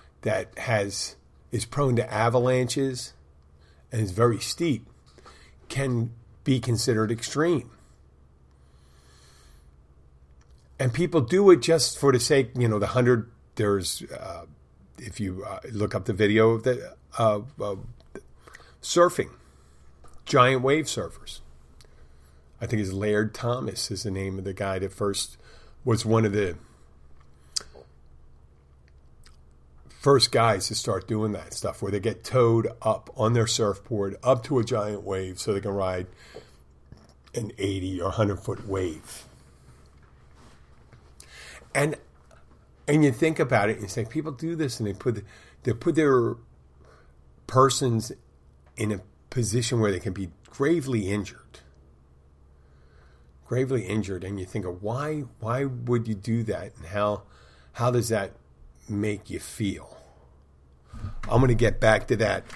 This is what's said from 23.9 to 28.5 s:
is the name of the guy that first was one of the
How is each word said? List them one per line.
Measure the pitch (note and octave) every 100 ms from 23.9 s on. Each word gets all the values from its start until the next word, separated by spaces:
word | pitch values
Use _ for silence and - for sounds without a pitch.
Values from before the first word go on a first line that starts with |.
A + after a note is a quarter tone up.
is | G2
the | A2
name | F#2+ G2 F#2+
of | F#2+
the |
guy | F#2 G2 F#2+
that | F#2+
first | - G2+ G2 - - - - - - B2
was | A2 A2
one | A2+ A2
of |
the | G#2 F#2+ E2 - - - - - - - - - - - C2+ - - - - - - -